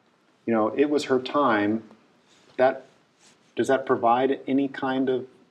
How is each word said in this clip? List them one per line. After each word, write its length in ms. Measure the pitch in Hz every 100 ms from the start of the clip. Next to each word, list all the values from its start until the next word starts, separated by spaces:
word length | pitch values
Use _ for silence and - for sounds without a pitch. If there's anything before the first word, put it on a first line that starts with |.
| _ _ _ _
You 80 | 117
know, 160 | 113 110 139
it 140 | 147
was 140 | 147
her 140 | - 127
time. 640 | 127 147 131 107 104 113 - - _ _ _ _ _ -
That, 260 | 131 135 - _ _ _ _ _ _ -
does 120 | 175
that 180 | 131 -
provide 540 | - 120 123 135 135 -
any 220 | 135 139
kind 400 | - 135 131 131
of 180 | 127 - _ _